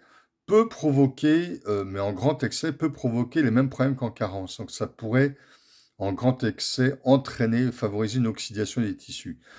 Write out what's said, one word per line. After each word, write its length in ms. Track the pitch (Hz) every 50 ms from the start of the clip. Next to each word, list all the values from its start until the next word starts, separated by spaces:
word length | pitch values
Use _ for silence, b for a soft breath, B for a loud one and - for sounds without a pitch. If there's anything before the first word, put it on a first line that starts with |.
| b b b b b b b _ _
peut 240 | - 196 214 226 220
provoquer, 920 | - - 160 151 139 139 139 135 131 - 151 151 156 165 175 175 120 - -
euh, 160 | 104 104 101 98
mais 160 | 95 95 98
en 140 | 98 101 101
grand 280 | 90 120 147 156 151
excès, 300 | 139 110 - - - 165
peut 200 | 143 - 165 151
provoquer 500 | 139 - - 123 113 120 120 123 - 160
les 100 | 151 120
mêmes 180 | 107 127 135 135
problèmes 280 | 135 - 131 139 135
qu'en 140 | 135 127 110
carence. 460 | - - 110 98 95 98 92 - -
Donc, 140 | - 104 -
ça 160 | - - 107
pourrait, 480 | - - - 117 107 113 131 139 143 139 b b b b b b b b b b b b
en 160 | - 98 98 95
grand 280 | - 120 127 127 - -
excès, 540 | 110 98 - - - - - 127 131 139 - -
entraîner, 680 | 127 135 135 135 - - - 120 113 117 120 127 123
favoriser 480 | - - 117 104 101 104 110 107 113 131
une 80 | 120
oxydation 540 | 113 110 - - - 107 107 107 - - 123
des 140 | 113 101 92
tissus. 440 | - - - - - - - - - B B B